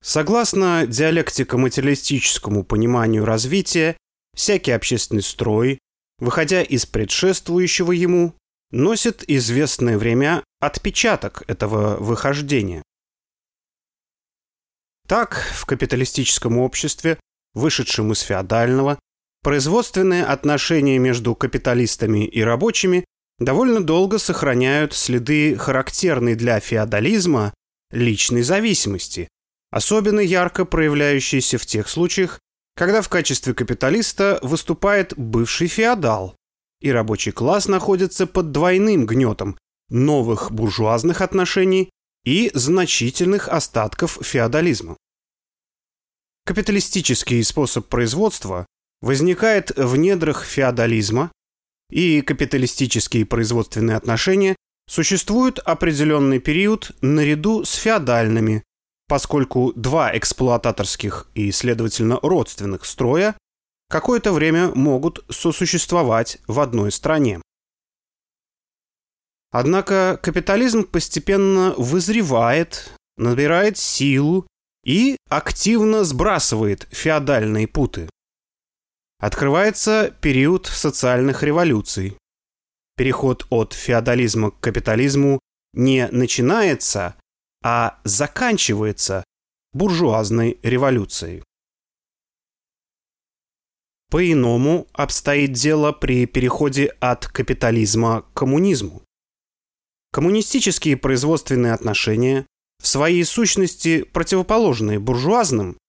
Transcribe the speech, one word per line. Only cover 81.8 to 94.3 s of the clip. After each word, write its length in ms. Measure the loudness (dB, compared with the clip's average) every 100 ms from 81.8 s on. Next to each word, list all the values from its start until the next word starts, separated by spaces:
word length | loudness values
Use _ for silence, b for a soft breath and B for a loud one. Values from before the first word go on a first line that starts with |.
| -2 -4 -6 -10 _ _ _ _ _ _ _
Переход 520 | -4 -2 0 0 -2 -2
от 240 | -2 -2
феодализма 800 | -6 -2 0 2 0 0 0 -2
к 100 | -2
капитализму 800 | -4 -4 -2 0 2 2 2 0 _ _ _
не 360 | 0 2 2 0
начинается, 1080 | 0 -2 0 0 2 2 0 -2 -2 -6 -10 _ _ _ _
а 380 | -2 0 0 -4
заканчивается 1200 | -4 -2 -2 -2 -2 0 0 -2 -2 -2 -2 -2 -8 _ _ _ _
буржуазной 840 | -2 0 2 2 0 0 0 0 -2
революцией. 800 | -2 0 2 0 -2 -6 -6 -14 -18 _ _ _ _ _ _ _ _ _ _ _ _ _ _ _ _ _ _ _ _ _ _ _ _ _ _
По-иному 800 | 0 2